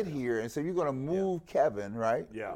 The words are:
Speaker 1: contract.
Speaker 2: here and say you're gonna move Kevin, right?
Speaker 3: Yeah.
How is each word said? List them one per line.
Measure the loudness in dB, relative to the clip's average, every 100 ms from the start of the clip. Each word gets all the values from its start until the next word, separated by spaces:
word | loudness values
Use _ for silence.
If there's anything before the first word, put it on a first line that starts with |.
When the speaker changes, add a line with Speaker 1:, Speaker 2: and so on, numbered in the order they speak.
Speaker 1:
contract. | 4 0
Speaker 2:
here | 0 0
and | 0
say | -2
you're | -2
gonna | 0 0
move | 0 0 0 0 -2
Kevin, | 0 4 4 2 -4
right? | 0 2 2 -2
Speaker 3:
Yeah. | -8 -8